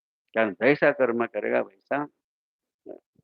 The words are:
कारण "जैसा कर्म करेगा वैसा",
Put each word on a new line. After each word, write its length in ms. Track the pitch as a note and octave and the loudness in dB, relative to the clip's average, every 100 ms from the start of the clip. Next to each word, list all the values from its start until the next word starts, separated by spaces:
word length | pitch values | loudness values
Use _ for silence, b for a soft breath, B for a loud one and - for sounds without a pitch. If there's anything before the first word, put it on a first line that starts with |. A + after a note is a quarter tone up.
| _ _ _ A2 | _ _ _ -2
कारण 180 | A2 F2+ | -2 0
"जैसा 300 | A#2+ D3 D#3 | 2 4 2
कर्म 340 | C#3 B2 A#2 A#2 | 2 0 0 -4
करेगा 360 | G#2 A2 A#2+ | -4 -2 -2
वैसा", 420 | G2+ _ _ C3+ D3 _ _ _ _ _ _ _ - - _ _ | -4 _ _ -6 -6 _ _ _ _ _ _ _ -20 -20 _ _